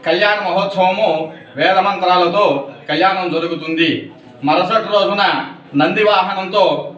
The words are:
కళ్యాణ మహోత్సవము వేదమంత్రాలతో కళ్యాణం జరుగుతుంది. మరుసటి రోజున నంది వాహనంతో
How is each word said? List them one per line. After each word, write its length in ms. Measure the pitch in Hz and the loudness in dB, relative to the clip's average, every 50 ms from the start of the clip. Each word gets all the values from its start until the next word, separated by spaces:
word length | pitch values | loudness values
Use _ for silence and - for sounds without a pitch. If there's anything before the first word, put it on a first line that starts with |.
| - | 0
కళ్యాణ 320 | 170 165 185 208 208 208 208 202 | 0 0 2 2 2 2 0 -2
మహోత్సవము 640 | 180 170 190 202 196 - 185 185 185 190 - - - 160 156 160 - - - - - - 135 | -2 0 0 -2 -2 0 0 2 2 2 2 0 0 0 0 -4 -6 -10 -16 -20 -14 -4 -2
వేదమంత్రాలతో 880 | 156 180 190 190 190 202 196 180 180 180 180 180 175 170 180 202 208 170 143 139 139 - - - - - | 0 2 2 2 2 0 0 0 0 2 2 2 2 2 2 2 2 2 0 -2 -4 -8 -14 -18 -8 -6
కళ్యాణం 380 | 147 156 180 196 190 185 180 170 151 | -2 0 2 0 0 0 -4 -2 -2
జరుగుతుంది. 560 | 165 165 170 170 151 147 160 160 160 165 151 - - - - - - - - - - - 139 | -2 -4 -4 -6 -6 -6 -6 -2 0 0 0 0 -4 -6 -12 -18 -20 -20 -20 -18 -6 -2 0
మరుసటి 420 | - 175 185 - 226 226 - 202 208 | 0 2 0 2 0 -2 0 2 0
రోజున 300 | 202 196 196 202 202 196 185 175 - - - - - - - - 143 | 2 2 2 0 0 0 0 0 -2 -6 -10 -12 -18 -20 -4 0 0
నంది 240 | 156 170 196 208 214 214 | 0 2 2 2 2 2
వాహనంతో 540 | 208 190 185 190 - 190 190 180 196 208 185 165 147 - - - - | 4 2 0 -2 -4 -6 -6 -2 2 2 2 2 2 -2 -6 -10 -14